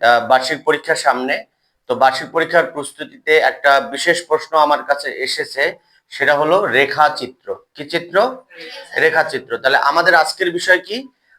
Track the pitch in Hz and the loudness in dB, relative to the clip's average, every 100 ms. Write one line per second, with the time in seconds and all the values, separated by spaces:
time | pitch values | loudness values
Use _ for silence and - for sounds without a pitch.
0 | 113 120 117 127 127 151 - 147 - 165 | 2 4 4 0 0 -6 -2 -2 -2 -2
1 | 143 127 131 175 - _ _ _ - 120 | 0 0 -2 -4 -6 _ _ _ -6 2
2 | 131 - 160 165 160 170 151 147 139 - | 2 0 -4 -4 0 0 0 -4 -12 -12
3 | 147 - - 156 135 123 143 139 135 135 | -16 -10 2 2 2 0 2 2 2 -4
4 | 175 170 - 151 - 160 147 143 131 143 | 0 0 0 -4 0 0 2 2 0 -4
5 | 139 - 131 - 139 131 151 - _ _ | -4 -8 -6 -6 -8 -4 -4 -4 _ _
6 | _ - 139 143 151 185 190 120 139 139 | _ -2 2 2 2 2 2 0 0 2
7 | 151 147 127 - - - _ - 147 170 | 0 0 -10 -12 -12 -12 _ -16 -6 -6
8 | 170 185 247 254 - - - - - - | -2 0 0 -2 -18 -20 -18 -18 -10 0
9 | 156 160 151 135 - 117 131 135 143 156 | 2 2 -2 -4 -8 -4 0 2 2 2
10 | 170 170 156 - 180 175 190 180 180 226 | 2 2 2 -2 -4 -4 0 0 0 -10
11 | 269 _ _ | -10 _ _